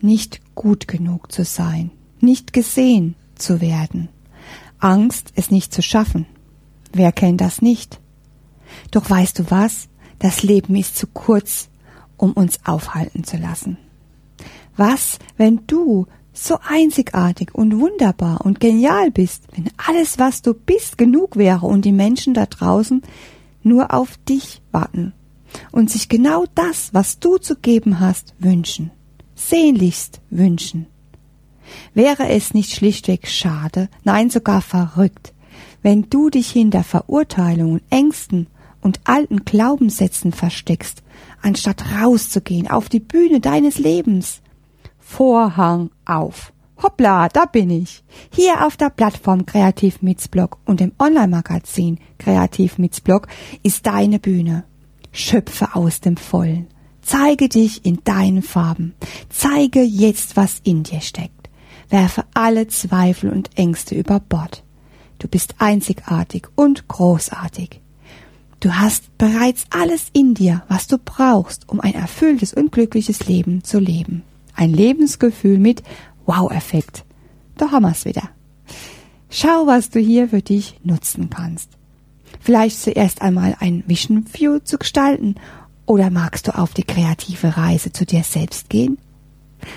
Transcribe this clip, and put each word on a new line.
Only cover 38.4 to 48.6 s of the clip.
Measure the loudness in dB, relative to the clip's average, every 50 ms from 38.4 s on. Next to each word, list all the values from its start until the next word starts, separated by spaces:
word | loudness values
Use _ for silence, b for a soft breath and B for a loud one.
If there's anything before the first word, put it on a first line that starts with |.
| -4 -4 b b b b b b
und | _ -2 -2 -2 _
alten | 0 0 0 0 0 -2 -4 -4
Glaubenssätzen | 0 0 2 2 2 2 2 0 0 0 0 -2 -2 -2 -2 -4 -4
versteckst, | -4 -2 -4 -6 -6 -6 -4 -4 -4 -4 -4 -14 -16 -18 B B B B B B B B
anstatt | -2 -2 -2 0 -2 -4 -4 -4 -6 -6 -4 0
rauszugehen | 2 2 2 2 0 -2 -4 -4 -4 -2 -4 -4 -2 -2
auf | -2 -4 -2 -2
die | -4 -4
Bühne | -4 0 2 2 4 4 4 2
deines | 2 0 2 2 2 2 0 0
Lebens? | 0 0 0 0 0 0 0 0 -2 -4 -12 -14 _ _ _ _ _ _ b b b b b b
Vorhang | _ -20 -2 2 2 4 4 4 2 2 2 2 2 2 2 0 -2 -6 _ _ _
auf. | -4 -4 -4 -4 -6 -8 -14 -20 -20 _ _ _ _ _ _
Hoppla, | -2 -2 0 2 2 4 4 4 2 2
da | 2 0 0
bin | 2 2 0 2 2
ich. | 0 -2 -4 -6 -12 -20 _ B B B B B
Hier | 0 2 2 2 4 2